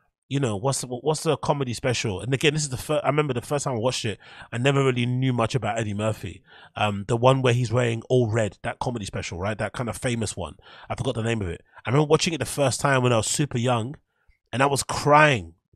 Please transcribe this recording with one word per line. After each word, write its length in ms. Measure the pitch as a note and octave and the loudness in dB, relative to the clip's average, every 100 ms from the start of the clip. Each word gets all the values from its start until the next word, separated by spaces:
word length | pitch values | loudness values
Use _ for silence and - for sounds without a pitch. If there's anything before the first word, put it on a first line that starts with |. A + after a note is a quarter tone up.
| _ _ - | _ _ -6
you 120 | C#3 | -2
know, 160 | C3 G2+ | 0 0
what's 240 | C3 C#3 | -2 -2
the, 80 | B2 | -4
what's 340 | A#2+ C3+ D3+ | -4 -2 -2
the 140 | E3 C#3 | 0 0
comedy 380 | - D3 C3 | 0 -2 -2
special? 460 | A2 C3+ A#2 A#2 F2+ | -4 -2 -2 -2 -4
And 140 | A2+ | -2
again, 200 | C3 D3+ | 0 2
this 100 | D3+ | 2
is 60 | D3+ | -2
the 60 | B2+ | -6
fir-, 240 | - D3+ | -2 -2
I 40 | C3 | 2
remember 260 | D3 D3+ | 2 0
the 80 | A#2+ | -2
first 240 | - D3 | -4 -4
time 100 | C#3+ | -2
I 40 | A#2+ | -2
watched 260 | B2 - | -2 -2
it, 140 | A2+ F#2+ - - - | -4 -6 -12 -20 -10
I 80 | A#2 | -2
never 260 | C3+ C#3 | 2 4
really 220 | C3+ B2 A#2+ | 2 2 0
knew 260 | B2+ C3 | 0 0
much 220 | A#2+ A2+ | 2 0
about 240 | B2+ G#2 A2+ | 0 -2 -2
Eddie 160 | G#2+ | -2
Murphy. 480 | G2+ A2 G#2+ G2 E2+ _ - - - | -2 -2 -2 -8 -14 _ -20 -12 -2
Um, 280 | G#2+ G2+ G2+ | -2 -2 -2
the 100 | A#2+ | 2
one 240 | C3 C3+ | 4 4
where 140 | B2 | 4
he's 180 | A#2+ A#2+ | 2 0
wearing 300 | B2 A#2+ A2+ - | 0 0 -2 0
all 220 | B2+ A#2 | 2 2
red, 280 | A#2 G#2 - | 0 -2 -4
that 180 | A#2 - | -8 -6
comedy 260 | C3+ A#2+ F#2+ | -6 -6 -6
special, 320 | G2+ - E2+ | -8 -8 -6
right? 180 | G2 G#2 | -6 -4
That 160 | G#2+ | -6
kind 160 | - A#2+ | -6 -8
of 80 | - | -4
famous 400 | B2+ A#2+ G#2+ - | -4 -2 -4 -6
one. 200 | D#2+ - - - - | -10 -12 -20 -18 -10
I 60 | - | -6
forgot 180 | B2+ | -4
the 80 | A#2 | -2
name 180 | A2 A#2 | -2 -2
of 80 | F#2 | -4
it. 140 | D#2+ _ - - | -8 _ -10 0
I 40 | |
remember 200 | C3+ D3+ | 2 4
watching 240 | D#3 F#3 | 4 2
it 40 | D#3 | -2
the 60 | |
first 360 | B2 - C3+ - | -4 0 0 0
time 220 | C#3+ C3 | 2 4
when 100 | B2 | 4
I 60 | A#2 | 2
was 100 | - | 2
super 300 | - D3 B2 | -2 -2 -2
young, 360 | A#2+ A#2+ A2+ D#3+ _ _ _ _ _ | 0 0 -2 -10 _ _ _ _ _
and 100 | A#2 | 2
I 40 | C#3+ | 2
was 160 | C#3 | 2
crying, 720 | - - C#3+ D3 D3+ A#2+ E2 - _ | -2 -2 6 8 8 4 -2 -14 _